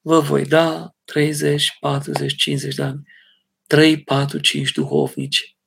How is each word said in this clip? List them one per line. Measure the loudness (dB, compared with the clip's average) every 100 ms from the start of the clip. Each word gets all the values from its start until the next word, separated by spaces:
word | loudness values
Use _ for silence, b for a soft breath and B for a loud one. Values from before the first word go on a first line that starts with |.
vă | 4 2
voi | 4 0 2
da | 2 2 -2 -10 _
treizeci, | -8 0 0 0 0 0 -2 -4
patruzeci, | -2 -2 -2 -4 -4 -4
cincizeci | -2 -2 -4
de | -4
ani, | -4 -6 -12 b b b b _ _
trei, | 4 6 4
patru, | 0 -2 -2 -2
cinci | -2 -2 -4
duhovnici | -4 -2 0 -2 -4 -4 -4 -6 _